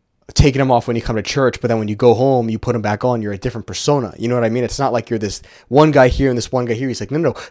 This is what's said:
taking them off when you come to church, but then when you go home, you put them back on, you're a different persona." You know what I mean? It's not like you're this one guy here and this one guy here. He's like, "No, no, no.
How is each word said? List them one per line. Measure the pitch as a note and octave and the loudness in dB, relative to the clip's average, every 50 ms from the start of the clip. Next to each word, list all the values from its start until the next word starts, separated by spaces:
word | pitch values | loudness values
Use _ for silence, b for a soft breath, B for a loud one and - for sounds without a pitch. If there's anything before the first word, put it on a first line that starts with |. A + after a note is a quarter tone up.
| _ _ _ _ _ - - | _ _ _ _ _ -2 2
taking | - D3+ C#3+ B2+ | 4 4 4 4
them | C3+ C3+ C3 | 2 2 2
off | B2 A#2+ - | 2 2 0
when | B2+ A#2 | -2 -4
you | A2+ - | -4 -4
come | - A2+ | -4 -4
to | G#2+ | -4
church, | G2 - - C#3 C3 A#2+ - - | -4 -4 -2 0 0 0 0 -2
but | - | -2
then | A#2 A2+ | -2 -2
when | A2+ G#2+ | -2 -2
you | G#2 G#2 | -4 -2
go | G#2 B2+ A#2+ A2 | 2 4 4 4
home, | G#2+ C3 C#3 C3 B2 A2+ A2+ | 4 4 2 2 0 0 -2
you | A2 | -4
put | G#2+ - B2 A#2+ | -4 -4 -4 -4
them | A2+ | -2
back | G#2 G#2 G#2+ G#2 B2+ | -2 -2 -2 -2 0
on, | B2 B2 A2+ | -2 -2 -2
you're | G#2+ G#2 G2+ | -4 -6 -6
a | |
different | F#2+ - B2+ - A2+ - | -6 -6 -8 -8 -8 -10
persona." | - F#2 - - D3 D3 C#3 A#2 F2+ - | -10 -10 -6 -2 0 0 0 -2 -4 -8
You | - A2+ | -6 -4
know | A#2+ B2 | -2 0
what | A#2+ A#2 | 0 0
I | A2 | 0
mean? | A2+ B2+ A#2+ | 0 -2 -2
It's | G#2 - - | -4 -2 -2
not | C#3 A#2+ | -2 -2
like | A#2+ A2+ A2 - | -2 -2 -4 -4
you're | A#2 G#2+ | -4 -4
this | G#2+ G2 - - - B B B B | -4 -6 -8 -10 -14 B B B B
one | B B2 D3 D#3 D#3 | B 4 4 4 6
guy | C#3 C#3+ B2+ | 6 6 4
here | B2 - - C3+ C3 | 4 4 2 0 0
and | B2+ | 0
this | A#2+ - - | -2 -4 -4
one | C3+ B2+ B2 | -4 -4 -2
guy | A#2 A2 | -2 -4
here. | A2+ C3+ | -4 -4
He's | C3 A2+ - | -6 -6 -6
like, | G#2+ - | -8 -6
"No, | C3+ D#3+ | -4 -2
no, | E3+ C3+ | -2 -2
no. | - B B B | -4 B B B